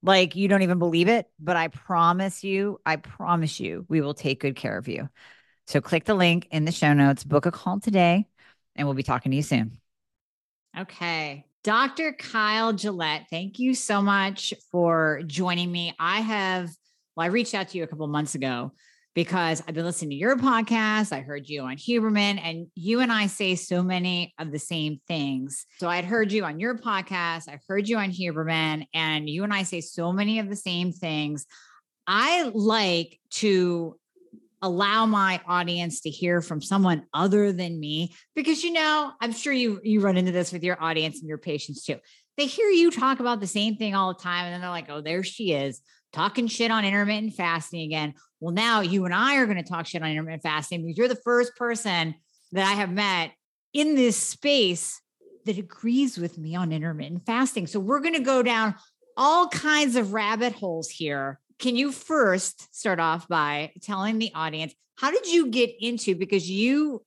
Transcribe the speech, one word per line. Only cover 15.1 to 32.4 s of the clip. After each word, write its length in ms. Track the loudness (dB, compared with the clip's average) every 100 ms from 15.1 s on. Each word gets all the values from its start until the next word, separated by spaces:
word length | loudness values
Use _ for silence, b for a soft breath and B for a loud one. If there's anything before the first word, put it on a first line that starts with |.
| 0 -4
joining 440 | -2 0 0 -2
me. 240 | -2 -6 -4
I 220 | -2 0
have, 500 | 0 0 0 0 -4 -10 _ _ _
well, 120 | -4 0
I 0 |
reached 280 | 0 0
out 140 | -4 -4
to 80 | -6
you 80 |
a 20 | -8
couple 200 | -6 -4
months 280 | -2 -4
ago 380 | -4 -4 -4 -6 b b b b
because 480 | -4 0 0 0 -2 -4
I've 80 |
been 100 | -6
listening 260 | -4 -4 -6
to 60 | -2
your 200 | 0 2
podcast. 760 | 4 2 2 0 2 0 0
I 80 | -4
heard 300 | -8 -12 -8
you 140 | -8
on 140 | -6 -8
Huberman, 640 | -2 0 2 2 2 0
and 280 | -6 -8 -10 -8
you 240 | -2 2
and 100 | 2
I 160 | 2 0
say 300 | 0 -2 -2
so 260 | -2 0
many 500 | 0 0 -2 -2 -6 -8
of 140 | -8
the 60 | -8
same 400 | -6 -4 -4 -6 _
things. 580 | -4 -2 -4 -6 -10 -14 b
So 100 | -2
I'd 160 | -2
heard 260 | 0 0 2
you 140 | 0
on 160 | -2 -4
your 180 | -6 -4
podcast. 680 | -4 -4 -4 -4 -4 -4 -10
I 100 | -18 _
heard 200 | -2 0
you 100 | 0
on 140 | 0
Huberman, 720 | -2 -4 -2 0 0 0 -2 -4
and 340 | -2 0 -2 -2
you 140 | -4
and 100 | -2
I 120 | -2
say 160 | -2 -6
so 320 | -8 -4 -2
many 260 | 0 0 0
of 100 | -4
the 60 |
same 380 | -6 -4 -2 -2
things. 520 | -4 -4 -2 -2 -6 -10 B B B _ _ -2
I 460 | 0 2 2